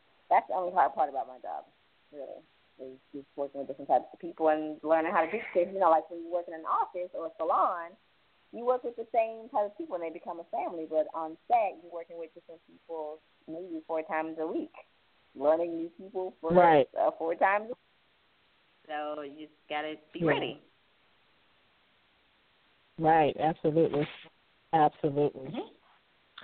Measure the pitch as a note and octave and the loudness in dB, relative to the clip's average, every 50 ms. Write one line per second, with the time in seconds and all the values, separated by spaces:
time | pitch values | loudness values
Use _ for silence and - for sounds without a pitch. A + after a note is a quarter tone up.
0 | _ _ _ _ _ - E3+ F#3+ - - - F3+ F#3 F3 F3+ F3+ E3 C#3+ - - | _ _ _ _ _ 2 2 2 2 2 -2 -2 -2 0 2 4 4 4 4 2
1 | D#3+ C#3+ C3+ C3 A#2+ B2 B2+ B2 - G2 E2+ D2 - - _ _ _ _ _ _ | -2 0 -2 -4 -6 -8 -10 -14 -12 -10 -10 -10 -12 -14 _ _ _ _ _ _
2 | _ _ - D3 C3+ - G2 F#2+ - _ _ _ _ _ _ - C3 C3 C3 C3 | _ _ -16 -14 -14 -14 -14 -16 -18 _ _ _ _ _ _ -18 -16 -16 -16 -18
3 | _ _ - C#3+ C#3 _ _ - C#3 C#3 - C#3 C#3 C#3+ D3 - C#3 - D3 B2 | _ _ -16 -16 -16 _ _ -8 -8 -6 -6 -8 -10 -10 -10 -8 2 4 4 4
4 | - - - - - E3+ E3+ - D#3+ D#3 D#3 D#3 D#3 D#3 D3+ D3+ - D3+ D#3+ D#3+ | 4 2 -6 -14 -12 -12 -4 0 2 4 4 2 0 -4 -8 -6 0 2 2 4
5 | D#3+ E3 G3 F#3 E3 D#3+ - A3 - - - - - G3+ F#3+ G3 F#3+ E3 D#3+ D#3+ | 4 2 2 2 2 2 0 -4 -6 -2 0 2 2 2 2 2 4 6 6 4
6 | D#3 - F3 E3+ E3 E3 E3+ F3 - - E3 D#3+ E3 - - A4 A4+ - - - | 2 0 -8 -12 -8 -4 -4 -4 -4 -6 -10 -10 -6 -4 -2 -2 -2 -4 -6 -8
7 | - - - - E3 E3 - - E3 E3+ G3 - F4 B3+ F#3+ F3 E3 E3+ - - | -8 -8 -8 -8 -10 -10 -8 -4 -2 0 2 2 2 2 0 -2 -6 -10 -14 -20
8 | _ _ _ _ _ _ _ _ _ _ - G#3+ A#3+ A#3+ B3+ B3+ - A#3+ A#3+ - | _ _ _ _ _ _ _ _ _ _ -12 -4 0 0 0 0 -2 -6 -8 -10
9 | A#3 - - A#3 A3 A3+ A3+ A3+ A3 A#3 - A3 G#3 G3+ G#3 - E4+ D#4 B3 F3 | -10 -4 -2 0 0 0 -4 -10 -12 -4 -2 -2 -2 -2 -4 -8 -10 -8 -6 -6
10 | E3+ E3 - - - - E3+ E3+ E3+ - - A#3 F#4+ E4 F#3+ E3+ D#3+ D3+ D#3+ D#3 | -6 -8 -8 -10 -10 -12 -12 -12 -10 -8 -6 -6 -6 -6 -6 -8 -6 -2 0 0
11 | D3+ - - D#3 D#3+ D#3+ D#3+ - _ - A#3+ A#3+ G#3+ F#3+ E3+ D#3+ E3+ F3 E3+ E3+ | 0 0 -2 -6 -8 -8 -10 -12 _ 2 2 2 2 2 -2 -6 -14 -14 -14 -14
12 | E3+ - E3+ E3+ E3 D#3+ - F3 - - E3 D#3+ _ _ - B2+ _ - E3 D#3+ | -12 -12 -12 -12 -12 -12 -14 -18 -20 -20 -20 -20 _ _ -20 -20 _ -10 -8 -8
13 | D#3 D3+ D#3 D#3+ _ _ _ _ _ - D#3+ E3 F#3 F#3 E3+ D#3+ D#3+ - E3 D#3+ | -8 -8 -10 -12 _ _ _ _ _ -12 -10 -10 -10 -8 -10 -10 -6 -4 -4 -4
14 | D#3 D#3+ F3 D#3 D#3+ D#3+ D#3+ D#3+ D#3 D#3+ G#3 E4+ - - - - - _ _ _ | -2 -2 -2 -4 -2 -4 -4 -6 -6 -4 -4 -4 -6 -8 -10 -18 -20 _ _ _
15 | _ _ _ _ _ _ - B2+ C3+ D3 D#3+ E3 F3 E3+ E3 E3 E3 E3+ - - | _ _ _ _ _ _ -8 0 2 4 4 4 2 -2 -4 -6 -8 -8 -10 -14
16 | F#3+ F#3+ - F#3+ F#3 F#3 - _ - E3 E3+ F3+ F3 E3 D#3+ D3 B2+ - - - | -18 -10 -8 -6 -6 -6 -8 _ -2 4 6 8 8 8 8 8 6 4 2 2
17 | - A2+ - - D#3+ E3 E3+ E3 G#3+ F#3+ G3 G#3 G#3+ A3+ B3 - _ _ _ _ | 2 2 2 0 -2 -4 0 2 4 4 4 2 0 -4 -10 -14 _ _ _ _
18 | _ _ _ _ _ _ _ _ _ _ _ _ _ _ _ _ _ - D3+ D3 | _ _ _ _ _ _ _ _ _ _ _ _ _ _ _ _ _ -10 -8 -6
19 | D3+ D3+ D3+ D3+ D3 C#3 C#3 D#3 D#3 D3+ _ _ _ - D3+ D3+ D3+ D#3 D#3 D#3 | -6 -6 -6 -8 -10 -12 -12 -14 -16 -18 _ _ _ -6 -4 -4 -4 -4 -8 -10
20 | - _ - F#3+ F3 D#3+ D3 - - B2 - - - _ _ _ _ _ _ _ | -14 _ -6 -2 2 2 2 2 0 -4 -8 -10 -18 _ _ _ _ _ _ _
21 | _ _ _ _ _ _ _ _ _ _ _ _ _ _ _ _ _ _ _ _ | _ _ _ _ _ _ _ _ _ _ _ _ _ _ _ _ _ _ _ _
22 | _ _ _ _ _ _ _ _ _ _ _ _ _ _ _ _ _ _ _ - | _ _ _ _ _ _ _ _ _ _ _ _ _ _ _ _ _ _ _ 0
23 | D#3+ D#3 D#3+ E3 D#3 C3+ - - - D#3 E3+ - - E3 D3+ E3 D#3+ C3+ - C#3+ | 2 4 6 6 6 4 2 2 0 0 0 0 0 0 4 4 4 4 2 0
24 | D3+ - - - - - _ _ _ _ _ _ _ _ - D#3+ D3+ D#3 - - | -2 -2 -4 -10 -20 -20 _ _ _ _ _ _ _ _ 4 4 4 4 4 2
25 | - D#3 C#3 C#3+ D3 C#3+ - - C3 C#3 E3 B3+ G4+ A4+ - _ _ _ _ _ | -2 -2 2 2 2 0 0 -4 -10 -10 -8 -8 -10 -10 -14 _ _ _ _ _
26 | _ _ _ _ _ _ _ - | _ _ _ _ _ _ _ -20